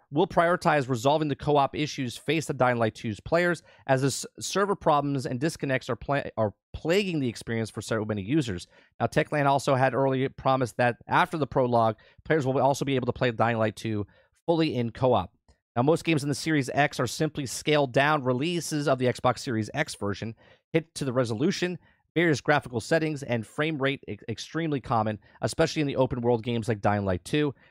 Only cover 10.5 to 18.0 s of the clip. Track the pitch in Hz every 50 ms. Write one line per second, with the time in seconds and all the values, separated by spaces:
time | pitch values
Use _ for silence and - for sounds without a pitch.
10.5 | 131 131 131 110 - - 123 120 117 - - - 127 151 180 - - 160 139 -
11.5 | - 139 127 123 120 117 113 113 110 _ - _ _ _ - - 156 160 123 131
12.5 | 131 139 123 135 143 - 151 139 139 127 120 120 - - 127 123 113 107 113 117
13.5 | 117 110 110 107 - - - 113 107 104 101 - _ _ _ _ _ _ - -
14.5 | 170 160 165 156 101 123 117 117 - - 135 127 120 101 90 - _ _ _ _
15.5 | _ _ _ _ - 117 127 147 170 - - 170 165 143 135 147 139 - - 160
16.5 | 160 147 127 - - 139 147 147 - - 131 110 - - 160 151 - - 139 117
17.5 | - - - 151 147 147 143 131 113 131